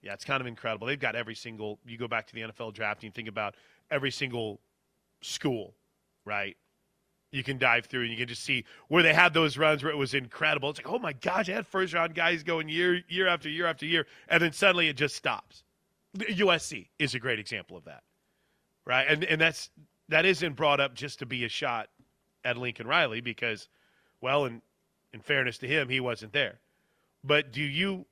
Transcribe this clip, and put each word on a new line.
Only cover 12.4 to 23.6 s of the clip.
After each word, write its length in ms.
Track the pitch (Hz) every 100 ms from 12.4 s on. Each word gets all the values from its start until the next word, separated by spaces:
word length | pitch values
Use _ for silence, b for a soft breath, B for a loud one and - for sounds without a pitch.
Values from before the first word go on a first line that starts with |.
going 240 | 151 165 156
year, 340 | 156 180 180 175
year 200 | 175 190
after 200 | 170 151
year 200 | 156 170
after 180 | 151 151
year." 200 | 165 151 B B
And 160 | 170
then 80 | 165
suddenly 380 | - 202 180 160
it 80 | 135
just 180 | 143 -
stops. 480 | - 110 - - _ _ _ _ _
The 200 | 190 208
U 180 | 190 202
S 140 | 170 -
C 240 | 127 90 _
is 160 | 147 127
a 40 |
great 200 | 127 113
example 380 | 104 110 90 90
of 80 | 78
that, 180 | 69 _ _ _ _ _ _ _ _ -
right? 200 | 127 135
And, 160 | 151
and 160 | 170 156
that's, 300 | 160 160 - _ 151 _ _
that 160 | 151 180
isn't 300 | 175 165 127
brought 240 | 151 143
up 140 | 139
just 260 | 123 143 -
to 60 | 127
be 200 | 127 117
a 40 |
shot 380 | - 143 117 107 _ _ _ _ _
at 140 | 127 120
Lincoln 300 | 123 113 113
Riley 340 | 160 147 113
because, 480 | 120 110 120 107